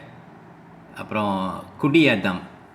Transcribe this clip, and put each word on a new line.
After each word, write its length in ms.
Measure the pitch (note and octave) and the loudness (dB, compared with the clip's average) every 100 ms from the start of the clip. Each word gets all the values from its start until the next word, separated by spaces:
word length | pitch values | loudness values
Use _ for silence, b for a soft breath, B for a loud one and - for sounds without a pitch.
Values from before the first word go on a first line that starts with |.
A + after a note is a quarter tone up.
| - - - - - - - - - - | -18 -20 -20 -20 -20 -20 -20 -20 -20 -18
அப்புறம் 680 | G2+ G#2 G#2 F#2+ F#2+ E2+ - - | -8 -4 -2 -2 -4 -8 -14 -4
குடியாத்தம், 580 | D3 D#3+ C#3+ A2 F#2+ F2+ - - - | 2 4 4 2 -2 -4 -8 -20 -20